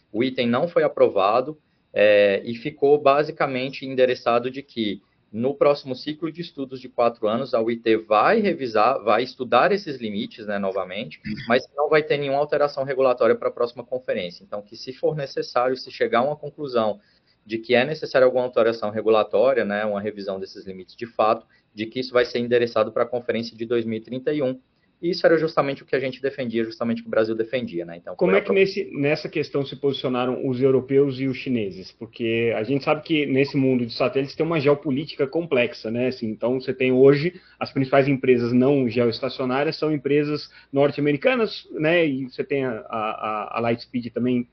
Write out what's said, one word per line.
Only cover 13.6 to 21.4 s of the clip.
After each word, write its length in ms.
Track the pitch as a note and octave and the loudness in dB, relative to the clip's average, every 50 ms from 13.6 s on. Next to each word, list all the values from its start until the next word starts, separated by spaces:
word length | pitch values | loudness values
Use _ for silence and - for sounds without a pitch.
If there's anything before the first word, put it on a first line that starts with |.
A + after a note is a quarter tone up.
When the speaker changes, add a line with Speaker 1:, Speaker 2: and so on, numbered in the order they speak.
| A#2+ A#2 - B2+ | -2 -2 -4 -8
Speaker 1:
conferência. 600 | A#2 - C3 B2+ - - B2+ G#2+ F2+ F2 F2 - - | -10 -8 -8 -6 -4 -4 -4 -4 -4 -6 -10 -14 -16
Então, 160 | - G#2 G#2 | -12 -12 -12
que 160 | G#2 _ A#2 | -12 _ -18
se 160 | A2+ - C3 | -16 -14 -16
for 240 | B2+ - - D#3 D3+ | -8 -4 -2 -2 -2
necessário, 600 | D3 C#3 - - - - - - B2 B2 C3 C3 | -2 -6 -6 -6 -6 -6 -2 0 0 0 0 0
se 140 | B2+ - C3 | -4 -6 -10
chegar 300 | - - B2 A2 A2 A#2 | -6 -4 0 2 2 2
a 40 | B2+ | 2
uma 120 | D3 D3+ | 0 -2
conclusão 640 | - - D3 - - D3+ C3+ B2 A#2 A2 G#2+ G2+ - _ _ _ _ _ _ _ _ _ | -6 -10 -14 -12 -10 -6 -2 0 0 2 0 -2 -4 _ _ _ _ _ _ _ _ _
de 120 | G#2 A2 A2+ | -8 -8 -6
que 160 | - B2 A#2+ | 0 2 2
é 100 | A#2+ C3 | 2 2
necessária 420 | D3 D#3 - D3+ - - C3+ B2+ | 2 -2 -6 -4 0 4 4 4
alguma 180 | B2+ A#2+ B2 B2 | 4 4 2 -2
alteração 460 | B2+ - B2 A2 A#2 A2+ - G#2+ G#2 | 0 2 2 2 2 2 -2 -4 -6
regulatória, 720 | G#2+ A2 G#2 A2 A2 G#2+ G#2 - - G2 A#2+ C3+ C3+ A#2 G#2 | -4 0 2 4 4 4 4 2 2 2 4 4 2 2 0
né, 200 | G2+ G2+ G#2 G#2+ | 0 -2 -2 -2
uma 160 | G#2+ G2+ G2 | -2 -4 -4
revisão 360 | G#2 G#2+ G2 G#2 G2 G2+ F#2+ F#2+ | -4 -6 -8 -8 -8 -8 -8 -8
desses 280 | F#2+ - - G2+ F#2 | -10 -12 -14 -16 -16
limites 280 | F#2+ F#2 F#2 F2+ - - | -14 -14 -16 -16 -20 -16
de 120 | - A#2+ | -14 -14
fato, 400 | A#2 - - A2 G#2+ A#2+ - | -6 -2 2 2 2 2 0